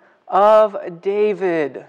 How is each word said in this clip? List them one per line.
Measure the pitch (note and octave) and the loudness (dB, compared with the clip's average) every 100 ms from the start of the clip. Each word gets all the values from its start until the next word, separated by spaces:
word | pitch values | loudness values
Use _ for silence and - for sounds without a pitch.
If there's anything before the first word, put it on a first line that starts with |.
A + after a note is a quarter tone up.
| _ _ - | _ _ -6
of | F3+ G#3 G#3+ G#3+ G3 - E3+ | 0 4 4 4 -2 -12 -10
David. | F#3+ G3+ G#3+ F#3 F#3 E3 C#3+ B2 | -6 -2 -2 -2 -4 -2 -4 -8